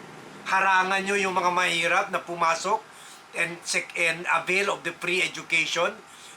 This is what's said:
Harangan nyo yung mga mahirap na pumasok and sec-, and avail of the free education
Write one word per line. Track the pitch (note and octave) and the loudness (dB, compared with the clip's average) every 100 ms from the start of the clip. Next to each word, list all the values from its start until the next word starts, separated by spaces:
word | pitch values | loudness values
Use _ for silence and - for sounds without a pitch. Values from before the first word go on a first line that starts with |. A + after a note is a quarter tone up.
| - - - - | -18 -18 -18 -14
Harangan | - F#3+ F#3+ F#3 F#3+ G3 F#3+ | -2 2 6 6 4 2 2
nyo | G3+ | 2
yung | F#3+ | 2
mga | F3+ F3+ F3 | 2 2 4
mahirap | F3+ E3+ E3+ F3+ G3+ | 2 2 4 4 2
na | F3 | -2
pumasok | E3+ E3+ E3 E3 F#3+ A3 - - - - - - | -4 0 2 2 0 -2 -2 -18 -20 -20 -10 -4
and | E3 E3+ | -4 -4
sec-, | - F3+ - - | -4 -2 -2 -2
and | E3+ E3+ F3 | 0 0 0
avail | E3 E3+ F#3 G3+ - | 0 2 0 0 -2
of | |
the | E3+ | -4
free | E3+ F3 F#3 | -6 -2 0
education | D#3+ D#3+ D#3 E3 D#3 E3 F#3+ G#3 - - - | -2 -4 -2 -2 0 0 0 -2 -14 -20 -20